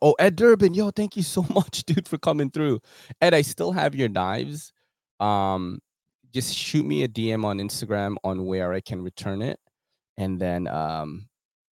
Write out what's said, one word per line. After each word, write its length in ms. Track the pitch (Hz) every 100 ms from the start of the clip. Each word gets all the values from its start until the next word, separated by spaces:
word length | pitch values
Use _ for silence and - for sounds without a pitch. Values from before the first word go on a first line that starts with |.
Oh, 100 | 147 -
Ed 160 | 190 165
Durbin, 400 | 240 214 196 190
yo, 160 | 208
thank 260 | - 208 202
you 60 |
so 180 | 170 -
<laughs> 80 | 175
much, 340 | - - - -
dude, 220 | 165 -
for 120 | 156
coming 320 | 160 151 135
through. 280 | 156 147 120 - - - -
Ed, 120 | 175
I 80 | 160
still 300 | 143 - 170
have 240 | 185 151 139
your 140 | 117
knives. 640 | 95 92 110 139 147 - _ _ _ _ -
Um, 600 | 104 101 95 92 90 98 - _ _ _ _
just 240 | 127 - -
shoot 300 | - 151 143
me 160 | 147
a 60 | 127
D 240 | 110 113
M 120 | 110
on 140 | 104 98
Instagram 600 | 101 - 107 104 101 101
on 220 | - 92 92
where 260 | 95 90
I 100 | 92
can 200 | - 92
return 400 | 90 - 101 95
it, 180 | 123 - _ _ _ _ _ -
and 220 | 95 92
then, 280 | 90 87 90
um, 600 | 78 78 80 76 85 104 _ _ _ _